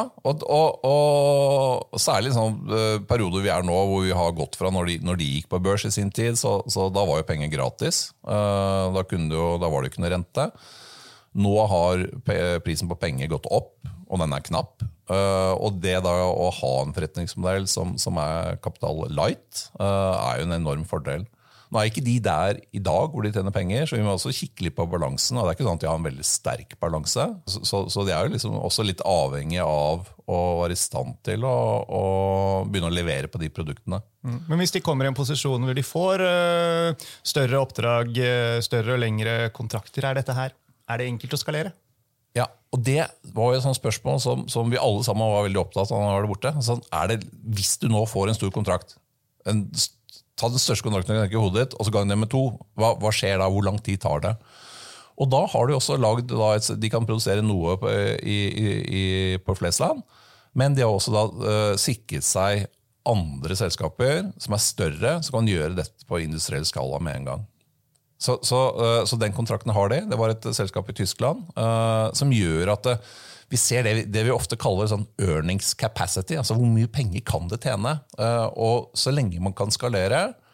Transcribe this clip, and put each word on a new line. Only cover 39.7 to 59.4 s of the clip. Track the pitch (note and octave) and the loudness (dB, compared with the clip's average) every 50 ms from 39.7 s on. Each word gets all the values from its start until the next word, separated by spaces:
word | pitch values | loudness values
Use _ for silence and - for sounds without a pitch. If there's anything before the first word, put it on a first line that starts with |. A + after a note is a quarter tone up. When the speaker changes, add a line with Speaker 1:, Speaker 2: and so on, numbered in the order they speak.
| - G#2+ - - - C#3 C3 C3+ | -6 -6 -8 -6 -6 -2 -2 0
Speaker 2:
er | C3 C3+ | 0 0
dette | B2 - B2+ C3 | -2 -2 -2 -2
her, | C3 C3+ - | -2 -4 -6
er | _ _ _ _ _ _ - A#2 A#2+ | _ _ _ _ _ _ -6 -4 -4
det | B2 B2 | -4 -4
enkelt | A#2+ A2 - B2 D3 | -6 -6 -6 -6 -4
å | D3 | -4
skalere? | - - D3+ D3+ - F#3+ - _ _ _ _ _ _ _ _ _ _ _ _ A#2+ | -4 -4 -4 -4 -4 -6 -8 _ _ _ _ _ _ _ _ _ _ _ _ -2
Speaker 1:
Ja, | A#2 - - _ _ _ | -2 -2 -6 _ _ _
og | - B2 A2+ | -4 -2 0
det | C3 C3+ D#3 E3 - - _ - - - | 2 2 2 0 -2 -6 _ -20 -8 -2
var | A2 A2+ B2 | 0 2 2
jo | C3 C3 | 2 2
et | B2+ | 2
sånt | C3+ C3 - | 0 0 0
spørsmål | - A#2 G#2 - - C3+ C#3 C3+ | -2 -2 -4 -2 -2 -2 -2 0
som, | B2 B2+ B2 B2+ B2 | 0 0 0 -2 -2
som | - - A#2 A#2 A#2 | -4 -2 0 0 2
vi | B2 - | 2 2
alle | - B2 G2+ G#2 A#2+ A#2 | 2 2 2 2 0 0
sammen | G2+ G#2+ A2+ A2 G#2 | 0 2 2 2 2
var | G#2 G#2 G2 | 2 2 2
veldig | F#2+ G2 F2 | 2 0 0
opptatt | - - F#2+ G2 G2+ | 0 0 -2 -2 0
av | A#2 G#2+ G#2 | 0 0 0
når | |
vi | G#2 G2 | 2 2
var | G2 | 2
der | G#2 G#2 G2 | 0 0 -2
borte. | G2+ - C3+ D3+ D3 A#2 A#2 | -2 -2 -2 0 0 0 0
Sånn, | A#2+ A#2+ - - E2 D#2 | 0 -2 -4 -4 -2 -2
er | E2 G2 A#2 | 0 0 0
det, | A2 - - - - - A2+ A2 G2 | -2 -4 -8 -14 -12 -6 -4 -2 -2
hvis | F#2+ - - - | 0 -2 -2 0
du | - A#2+ | 2 2
nå | A2+ G#2 - A2 - | 2 2 2 0 0
får | G2+ G2 G#2 | 0 0 0
en | A2 F#2+ | 0 0
stor | G#2+ G2 - | -2 -2 -2
kontrakt, | G2 G2 G2 F2+ F2 - - - _ _ _ _ _ _ _ _ _ _ G2 | -2 0 0 0 0 -2 -8 -18 _ _ _ _ _ _ _ _ _ _ -2
en | G#2+ G#2 G2 - - | 0 0 -2 -2 -2
s-, | - - - - _ _ - - - - _ _ | -2 -4 -4 -4 _ _ -20 -20 -20 -20 _ _
ta | - B2 A#2 | -2 -2 0
den | A#2+ C3 | 0 0
største | - - A#2 - | 0 0 0 0
kontrakten | - A#2 G#2 F#2+ F2+ - G#2+ | 0 -2 -2 -2 0 0 0
du | A2 | 0
kan | G#2 F#2 | 0 0
tenke | G#2+ A2+ | 2 2
i | A2 | 2
hodet | F#2+ F2+ A2+ | 2 2 2
ditt, | C3 C3+ - - | 0 0 -2 -4
og | G#2+ | -2
så | A2 G#2+ | 0 2
gang | G#2 G2+ G2 | 2 2 2
det | G2+ G#2 | 2 0
med | A2 A2 - | 0 0 0
to, | C3 C3+ B2+ G2 - - - _ G2+ | 0 0 0 -2 -8 -14 -14 _ 0
hva, | G#2+ A#2 - - | 2 2 2 2
hva | G#2 G#2+ G#2+ | 0 0 0
skjer | - - G2 G2 F#2+ | 2 2 2 2 2
da? | F#2+ F#2+ F#2+ | 2 2 2
Hvor | G2+ G2+ F#2+ | 2 2 0
lang | G2 G#2 - | 0 -2 -2
tid | - G2 F#2+ | -4 -4 -2
tar | - F#2 D2 D2 F2 | -2 -2 -2 0 0
det? | F#2+ A2+ - - - - - - - - - - - - - - - _ - | -2 -4 -4 -8 -16 -20 -20 -20 -20 -20 -20 -20 -20 -20 -20 -20 -20 _ -2
Og | C#3 C3 | 0 2
da | B2+ C#3+ F3+ - | 4 4 2 2
har | - A2+ A#2 C3 | 2 2 2 2
de | D3 C3 | 2 0
også | - - C#3+ C3+ | 0 0 0 2
lagd | A#2+ G#2+ A2+ A#2+ A#2+ B2 B2+ | 4 4 2 2 0 -2 0
da | A2+ A2 G#2+ G#2+ G#2+ | 2 4 4 4 2
et, | G#2+ - G#2+ G#2+ | 2 0 -2 -2
de | A2 A2 | -2 0
kan | A#2+ A2+ A2+ | 0 0 0
produsere | G#2+ A2 A2 - - G2 G#2 G#2+ | 0 0 0 2 2 2 2 2
noe | G#2+ G2+ F2+ E2 E2+ F#2 F#2+ | 2 2 2 2 2 0 0
på, | - G2+ G#2 G2+ G2+ G#2 G#2+ - | 0 0 0 2 0 0 -2 -2
i, | - - G#2 G2+ G2+ G2 | -2 -2 0 0 0 0
i, | - - A2 G2+ G#2 G#2 | 0 0 0 0 0 0
i, | - - - F#2+ F#2+ F#2 F#2+ F#2+ F#2+ F#2 F#2 F#2 | -2 -2 -2 0 0 2 2 2 2 0 0 -2